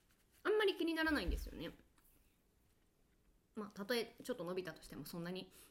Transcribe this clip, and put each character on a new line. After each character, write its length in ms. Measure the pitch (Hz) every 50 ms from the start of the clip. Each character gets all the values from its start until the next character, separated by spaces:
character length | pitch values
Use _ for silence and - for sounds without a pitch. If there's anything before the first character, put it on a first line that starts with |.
| _ _ _ _ _ _ _ _ -
あ 60 | 359
ん 40 | 427
ま 100 | 427 427
り 120 | 392 -
気 100 | - 330
に 80 | 330 320
な 100 | 320 320
ら 80 | 320
な 100 | 302 247
い 40 | 185
ん 40 | 156
で 80 | -
す 100 | - -
よ 100 | - -
ね。 140 | 104 160 165 - - - _ _ - - - - - _ _ _ _ _ _ _ _ _ _ _ _ _ _ _ _ _ _ _ _ _ - - _ _ _ _
ま 100 | 220 208
あ、 40 | 202 -
た 100 | 196 202
と 100 | 196 247
え 200 | 233 226 226 - - -
ち 60 | -
ょ 40 | 247
っ 40 |
と 60 | - 170
伸 100 | 170 185
び 100 | 185 180
た 100 | 165 156
と 80 | - -
し 40 |
て 80 | - -
も、 100 | - 147
そ 120 | - -
ん 60 | 170 170
な 80 | 175
に 200 | 185 185 190 - - - - -